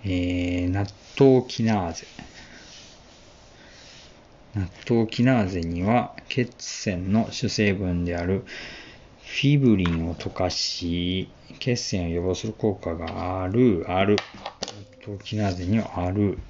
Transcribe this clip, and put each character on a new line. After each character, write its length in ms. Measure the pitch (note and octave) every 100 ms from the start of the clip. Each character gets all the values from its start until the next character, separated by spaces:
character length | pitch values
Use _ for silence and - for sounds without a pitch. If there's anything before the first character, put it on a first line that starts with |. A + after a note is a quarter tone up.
え 640 | G2 F2+ F2+ F2+ F2 F2 F2+
ー、 20 |
納 160 | G2 G2 - - -
豆 280 | C3+ B2+ B2
キ 160 | -
ナ 260 | A2+ G#2 F2
ー 40 |
ゼ。 120 | E2 - - - - - - - - - - - - - - - - - - - - - - - - -
納 160 | G#2 F2+ - -
豆 200 | A#2 A2
キ 160 | -
ナ 180 | B2 B2
ー 60 | F#2+
ゼ 140 | F#2
に 200 | E2 F2
は、 340 | F#2+ A#2+ - - -
血 240 | - B2 -
栓 520 | - - A2 F2 F#2
の 180 | G#2+ G#2+
主 180 | - A2
成 240 | - G#2
分 320 | F#2+ F#2 F2 E2+
で 100 | E2+
あ 80 |
る 220 | F2 G2 - - - - - - - -
フ 240 | - - C3
ィ 120 | C#3+
ブ 160 | C3 G2+
リ 100 | F2
ン 220 | E2 E2
を 60 |
溶 180 | E2+ F#2
か 200 | - F#2
し、 800 | - - - F2 F2 F2 F#2 F2 - - -
血 200 | - A#2+
栓 280 | - F#2+ E2+
を 40 |
予 120 | E2+
防 140 | F2+ F2+
す 100 | A2
る 80 |
効 220 | - A2 F#2+
果 200 | F2 E2+
が 460 | E2 F2 F2+ F#2
あ 60 | F#2
る、 380 | A2 B2+ F2 E2
あ 180 | F2+ G2
る。 120 | G#2 - - - - - G#2 G2+ -
納 60 | -
豆 160 | G2+
キ 120 | - G#2+
ナ 140 | G2+
ー 40 |
ゼ 120 | F2+ F2+
に 140 | A2
は 260 | G2 - F2+
あ 60 |
る。 260 | F#2+ G2+ -